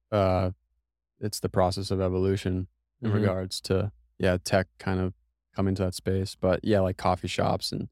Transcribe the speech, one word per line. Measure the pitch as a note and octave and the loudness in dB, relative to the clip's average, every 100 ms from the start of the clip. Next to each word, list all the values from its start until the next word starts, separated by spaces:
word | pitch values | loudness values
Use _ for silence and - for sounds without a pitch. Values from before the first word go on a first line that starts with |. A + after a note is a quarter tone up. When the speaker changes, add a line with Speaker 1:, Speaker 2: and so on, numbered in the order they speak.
| _ | _
Speaker 1:
uh, | G#2 F#2+ F#2 F#2 - _ _ _ _ _ _ | 2 4 2 0 -4 _ _ _ _ _ _
it's | G#2 - | -8 -4
the | - | -2
process | G2 F2+ F#2 G2 | 2 2 0 -2
of | F#2+ | -2
evolution | F#2 F#2 F#2+ F#2+ F#2+ F#2 F#2 _ _ _ | 0 0 0 0 -2 -4 -4 _ _ _
in | A2+ | -2
Speaker 2:
Mm-hmm. | G#2 | 0
Speaker 1:
regards | G2+ F#2 F#2 - | 0 -2 -4 -6
to, | - F#2+ G2+ - _ - | -2 0 0 -6 _ -2
yeah, | F#2+ F2+ | 2 2
tech | - G2 F#2 - | 2 2 2 -4
kind | - F#2 | -4 -2
of | F#2 - _ _ _ | -2 -6 _ _ _
coming | - G2 F#2+ | -2 0 0
to | |
that | F#2 | -2
space. | - - F#2+ G2 - | -4 -2 -2 -4 -2
But | F#2+ F2 | 2 2
yeah, | - G#2 | 2 2
like, | F#2 F2+ | 2 0
coffee | F2+ F#2 F#2 | 0 0 -2
shops | - G2+ F#2+ - | -2 0 -2 -4
and | G2 - | -8 -8